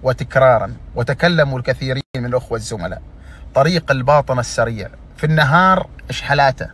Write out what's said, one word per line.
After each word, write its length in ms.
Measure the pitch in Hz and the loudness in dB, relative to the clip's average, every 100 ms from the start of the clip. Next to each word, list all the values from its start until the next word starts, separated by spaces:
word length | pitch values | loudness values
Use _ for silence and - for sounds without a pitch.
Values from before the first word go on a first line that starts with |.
وتكرارا، 720 | 131 127 127 135 131 117 98 120 - | -2 -4 -2 2 4 4 0 -10 -12
وتكلموا 640 | - 120 135 170 175 143 131 | -8 -4 0 0 2 0 -2
الكثيرين 440 | 123 123 131 131 - 131 | -4 -4 -4 -6 -6 -8
من 100 | 123 | -4
الأخوة 320 | 123 - 117 | -4 -4 -8
الزملاء. 440 | 107 110 85 90 - - - - - | -6 -8 -8 -10 -14 -20 -20 -20 -4
طريق 360 | - 143 175 - | 2 2 2 0
الباطن 480 | 123 127 147 135 127 | -2 2 2 2 -2
السريع 520 | 117 - 117 113 92 - - - | -2 -2 -2 -2 -10 -14 -20 -6
في 100 | 156 | 0
النهار 640 | 156 143 160 185 190 - - - | 2 4 4 4 4 0 -12 -12
إشحالاته 560 | - - 143 139 131 - | -10 -2 2 2 2 -8